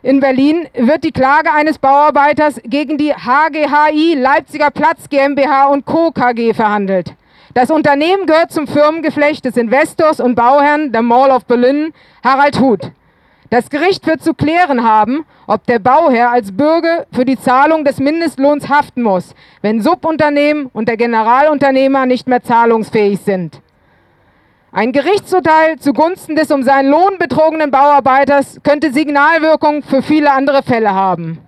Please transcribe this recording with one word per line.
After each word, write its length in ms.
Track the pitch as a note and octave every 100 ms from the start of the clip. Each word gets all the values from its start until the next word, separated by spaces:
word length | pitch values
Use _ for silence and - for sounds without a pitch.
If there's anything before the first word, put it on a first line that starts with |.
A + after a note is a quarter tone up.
in 160 | B3 C#4
Berlin 480 | C4+ C4 C#4+ D#4+ D#4
wird 320 | - B3 D#4 D#4+
die 80 |
Klage 400 | - C4 D4 D#4+
eines 260 | D4+ D4+ D4+
Bauarbeiters 800 | C4+ C#4 D4+ C#4+ C#4+ D4+ D4+ A#3+ -
gegen 320 | C#4 C#4+ D4
die 160 | D4
H 340 | A#3 F3 C4+ D#4
G 200 | D4+ D4+
H 200 | D4 D4+
I 240 | D4+ E4 D4+
Leipziger 540 | B3+ D4+ - D4 D4
Platz 380 | - D4+ E4 -
G 100 | C#4
M 180 | C#4 C#4
B 120 | C#4
H 200 | C#4 C#4
und 180 | C#4+ -
Co. 260 | D#4+ E4
K 220 | C4 B3
G 200 | A#3+ A#3
verhandelt. 640 | G#3+ G#3+ G#3 F#3+ F#3+ E3 - _ _ _
Das 180 | - B3
Unternehmen 540 | D#4 D4+ C#4+ D#4 G4 E4+
gehört 260 | D#4 E4+
zum 160 | E4 D4
Firmengeflecht 760 | - D4 E4 D#4 C#4+ D4 D4+ C4
des 100 | A#3+
Investors 640 | A3+ C4 D#4 - D#4 D#4
und 160 | B3 A#3+
Bauherrn 560 | A#3+ C#4+ C#4+ D4 D4+
der 120 | A3+
Mall 280 | A#3+ A#3+ C4+
of 140 | B3+ _
Berlin, 480 | B3 B3 C#4+ D#4 - _ _
Harald 380 | A#3+ C4+ C#4+ -
Huth. 320 | C4 G3 - - _ _ _ _ _
Das 200 | A#3 A3+
Gericht 360 | C#4+ E4+ F#4+ -
wird 160 | D#4+
zu 120 | D#4+
klären 500 | - D4 E4+ F4 B3+
haben, 420 | A#3 G#3+ G#3 C#4 D#4 _ -
ob 180 | G#3+ -
der 140 | A#3+
Bauherr 500 | G3 C#4 E4 A#3 A#3+
als 220 | B3 G3 F#3+
Bürger 500 | D4 E4 E4 E4+ -
für 100 | -
die 160 | B3+ C4
Zahlung 460 | - B3+ D4 D#4+ C#4+
des 120 | C4
Mindestlohns 680 | C4+ D#4+ E4 - C#4 D4 -
haften 360 | C#4+ - -
muss, 320 | A#3 F#3 - _ - _
wenn 200 | G#3 A3+
Subunternehmen 840 | A3 F4+ E4 D#4+ D4+ C#4+ D4 D4+ C4
und 160 | - A#3+
der 80 | A3+
Generalunternehmer 1080 | A#3+ A3+ A3+ B3+ D4+ D4 C#4 C4 C4+ C4+ B3+
nicht 220 | B3 -
mehr 160 | B3
zahlungsfähig 800 | - A#3 A#3 A3+ G#3+ A3+ G3+ G3+
sind. 400 | - F#3+ E3 - _ _ _ _ _ _ _ _ _ _ _
Ein 180 | - A3+
Gerichtsurteil 880 | C4 C#4 G4+ - F#4 E4+ D#4 D#4+ D#4
zugunsten 560 | C#4 A3+ D#4+ F#4 - D4+
des 160 | D#4
um 100 | D4
seinen 300 | B3 C#4 C4+
Lohn 260 | D4 F#4+ F#4+
betrogenen 540 | E4 B3+ D#4 D#4+ D4+
Bauarbeiters 880 | C4 C#4+ C#4+ C4 C4 C#4 C#4+ C#4 -
könnte 280 | - D4 D#4
Signalwirkung 920 | B3+ D4+ C#4+ D4 E4 D#4 D4+ D#4 D4
für 220 | - C4
viele 280 | - D4+ D4
andere 300 | C4+ C#4 C#4
Fälle 320 | B3+ A#3+ G#3+
haben. 460 | F#3+ F#3+ F3 E3 E3